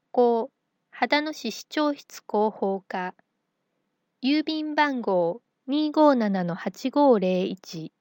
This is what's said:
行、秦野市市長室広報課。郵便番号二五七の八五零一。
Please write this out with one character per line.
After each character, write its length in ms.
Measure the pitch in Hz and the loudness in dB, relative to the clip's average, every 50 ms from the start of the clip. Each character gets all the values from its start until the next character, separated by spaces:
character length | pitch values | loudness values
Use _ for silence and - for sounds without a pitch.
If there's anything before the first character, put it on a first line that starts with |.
| _ _ - | _ _ 2
行、 360 | 262 247 240 233 226 226 277 - _ _ _ _ _ _ _ - | 2 4 4 2 0 -2 -4 -10 _ _ _ _ _ _ _ -6
秦 280 | - 254 233 285 294 302 | -6 -2 0 0 0 0
野 80 | 311 302 | -2 -8
市 180 | - - 226 | -8 -8 -10
市 140 | - - - | -10 -10 -14
長 280 | - - 311 302 294 285 | -8 -4 -2 -2 -2 -2
室 260 | - - - - - - - | -4 -10 -18 -20 -20 -12 -4
広 260 | - 208 214 214 208 | -2 0 0 -2 -2
報 240 | - 208 196 190 190 | -4 -4 -4 -4 -6
課。 360 | - _ - 185 180 185 - _ _ _ _ _ _ _ _ _ _ _ _ _ _ _ _ _ _ _ _ _ - | -8 _ -10 -8 -8 -10 -12 _ _ _ _ _ _ _ _ _ _ _ _ _ _ _ _ _ _ _ _ _ -2
郵 220 | 254 294 311 294 | 0 0 0 0
便 320 | 320 311 311 311 302 294 | -2 -4 -4 -6 -2 0
番 240 | 302 294 294 269 247 | 2 2 2 0 -2
号 400 | 220 226 190 180 170 165 180 240 - _ _ _ _ | -2 0 0 2 0 0 -2 -6 -12 _ _ _ _
二 240 | 262 269 302 302 302 | -4 -2 -2 -2 0
五 240 | 294 311 302 294 277 | 2 6 6 6 6
七 300 | 240 220 208 196 190 180 | 4 2 0 0 0 -2
の 100 | 170 170 | -2 -4
八 360 | - - 202 - - - 262 | -6 -8 -10 -10 -6 -8 -2
五 280 | - 294 294 277 240 202 | 2 4 6 6 6 6
零 260 | 185 185 185 180 185 | 4 2 0 0 -2
一。 480 | - - - - - - 165 156 165 - _ | -2 -6 -8 -12 -14 -12 -12 -12 -12 -16 _